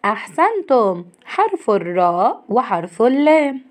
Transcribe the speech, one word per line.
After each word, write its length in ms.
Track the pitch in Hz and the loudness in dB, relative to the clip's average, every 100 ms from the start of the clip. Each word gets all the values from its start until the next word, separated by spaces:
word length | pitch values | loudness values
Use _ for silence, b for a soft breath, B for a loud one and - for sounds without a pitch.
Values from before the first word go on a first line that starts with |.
| 202 | -4
أحسنتم، 1000 | 208 - - 359 440 - 262 208 175 175 _ - | -6 -8 -2 0 0 0 2 2 -2 -10 _ -10
حرف 440 | - 427 392 - | -2 -2 -2 -2
الراء 720 | 202 170 175 175 175 214 - - | -2 0 0 0 2 -2 -2 -2
وحرف 520 | 214 240 180 175 - | -2 0 -4 -6 0
اللام. 600 | 233 269 294 311 285 269 - | 0 2 4 2 2 -6 -14